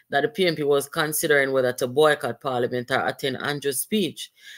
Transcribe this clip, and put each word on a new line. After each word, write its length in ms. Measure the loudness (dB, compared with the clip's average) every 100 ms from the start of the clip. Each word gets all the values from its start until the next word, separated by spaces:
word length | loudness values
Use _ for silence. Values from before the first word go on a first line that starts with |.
| _
that 120 | -2
the 80 | 0
P 160 | 0 0
N 100 | 0
P 80 |
was 240 | 2 2 0
considering 640 | -2 -2 -2 2 4 4
whether 220 | 2 0
to 140 | 0 -2
boycott 520 | 4 4 4 -2 -6
Parliament 520 | -4 -2 0 -2 -2
or 140 | -2 -2
attend 320 | -2 -4 -4
Andrew's 400 | -4 -4 -4 -4
speech. 500 | -2 -2 -2 -4 -14 _ -20